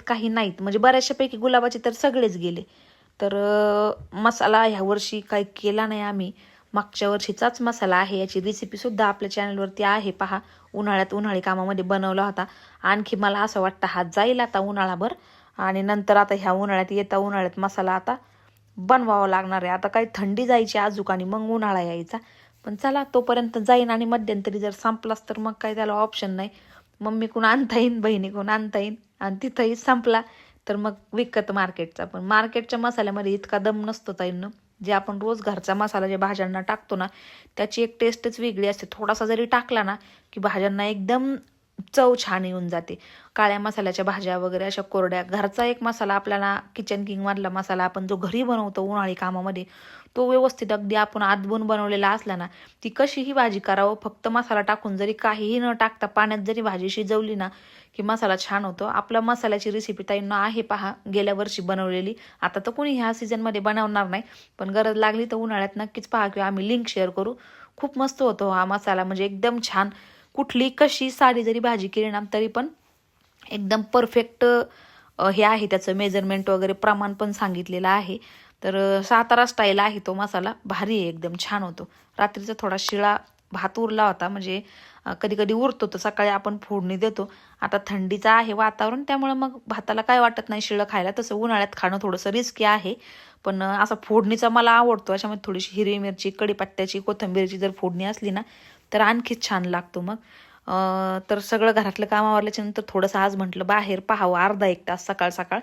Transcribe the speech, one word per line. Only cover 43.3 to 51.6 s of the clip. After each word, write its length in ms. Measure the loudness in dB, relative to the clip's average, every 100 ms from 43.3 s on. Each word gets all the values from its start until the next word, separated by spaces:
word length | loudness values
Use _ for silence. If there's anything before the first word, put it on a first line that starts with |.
| 2
काळ्या 240 | 2 2
मसाल्याच्या 460 | 0 -2 -2 0 -2
भाज्या 320 | -2 -2 -2
वगैरे 260 | -2 -2
अशा 180 | -4 -4
कोरड्या. 420 | -2 0 0 0
घरचा 420 | -2 -2 -2 0 0
एक 180 | 0
मसाला 300 | -2 -2 0
आपल्याला, 460 | 0 0 0 0 -2 -6 -10
किचन 300 | -6 -4 -4
किंग 180 | -4
मधला 260 | -2 -2 -4
मसाला 340 | -4 -2 0
आपण 240 | -2 -2 -4
जो 100 | -4
घरी 260 | -2 -2
बनवतो 400 | 0 0 -2 -4
उन्हाळी 300 | -2 -2 -2
कामामध्ये, 500 | -2 -4 -4 -4 -6 -10 -16 -20 -20 -8 0
तो 140 | 4
व्यवस्थित 420 | 4 4 2 -4
अगदी 240 | -2 0 2
आपण 260 | 0 2
आदबून 420 | 2 2 0 -2